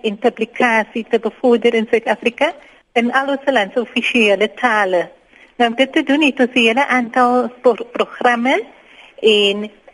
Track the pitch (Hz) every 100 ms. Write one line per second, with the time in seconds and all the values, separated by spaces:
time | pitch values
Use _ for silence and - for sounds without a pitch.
0 | 220 202 240 - 220 - 233 226 208 233
1 | 214 226 214 - 254 240 233 226 220 226
2 | 226 214 240 233 294 - - - _ 247
3 | 240 254 269 277 277 254 190 247 220 -
4 | - 247 214 190 214 - 247 214 196 180
5 | 165 - _ _ - - 233 233 269 320
6 | 285 285 302 247 247 - 226 233 285 254
7 | 226 254 247 247 233 - 254 214 240 -
8 | 208 - 247 240 247 330 - - _ -
9 | - - 220 208 202 202 214 - -